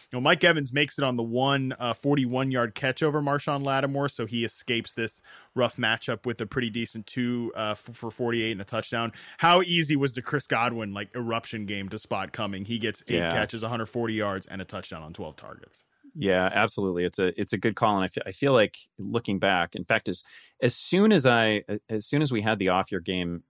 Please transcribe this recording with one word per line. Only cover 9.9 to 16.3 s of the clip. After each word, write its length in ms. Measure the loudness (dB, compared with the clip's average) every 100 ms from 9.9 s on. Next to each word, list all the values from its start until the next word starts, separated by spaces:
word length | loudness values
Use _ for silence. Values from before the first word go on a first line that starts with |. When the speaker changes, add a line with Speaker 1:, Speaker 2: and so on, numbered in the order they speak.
| 2
Speaker 1:
was 160 | 0
the 80 | -2
Chris 240 | -4 -4 -2
Godwin, 460 | 0 0 -2 -6
like, 220 | -8 -8
eruption 500 | -6 -4 -4 -4 -8 -6
game 220 | -6 -8
to 80 | -10
spot 340 | -6 -6 -6
coming? 320 | -4 -4 -4 -6
He 120 | -4
gets 240 | -4 -4 -4
eight 60 | 0
Speaker 2:
Yeah. 140 | 0
Speaker 1:
catches, 320 | 0 -2 -4
a 60 | -4
hundred 180 | -4 -4
forty 280 | -4 -2
yards, 300 | -2 -2 -4 -6
and 140 | -12
a 40 |
touchdown 380 | -10 -10 -10 -12
on 100 | -12
twelve 220 | -12 -12 -12
targets. 480 | -18 -20 -20 -20 _ _ -18 -4
Speaker 2:
Yeah, 300 | 2